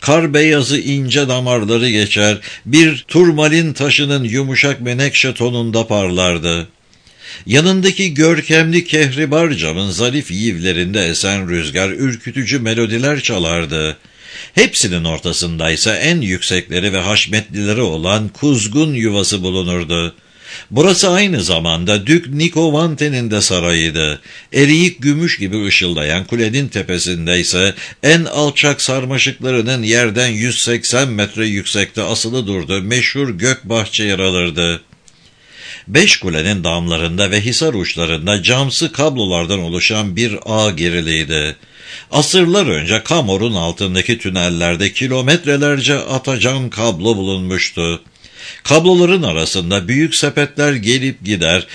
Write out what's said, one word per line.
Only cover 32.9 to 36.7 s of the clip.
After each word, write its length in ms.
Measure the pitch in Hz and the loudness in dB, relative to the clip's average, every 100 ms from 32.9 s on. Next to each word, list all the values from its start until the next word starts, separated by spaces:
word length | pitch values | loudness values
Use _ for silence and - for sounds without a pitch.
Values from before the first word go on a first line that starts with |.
| 123 120 139 139 | -2 -2 -2 -4
gök 340 | 92 117 131 | -2 -2 -2
bahçe 400 | 95 113 107 - | -2 -4 -2 -2
yer 140 | 107 95 | -2 0
alırdı. 640 | 95 90 87 78 85 85 - - _ _ - _ _ - - - - | 0 0 -2 -2 -2 -4 -8 -20 _ _ -20 _ _ -20 -18 -18 0
Beş 280 | 110 202 - | 2 4 2
kulenin 480 | 95 78 85 104 | 0 -2 0 0
damlarında 640 | 85 | 0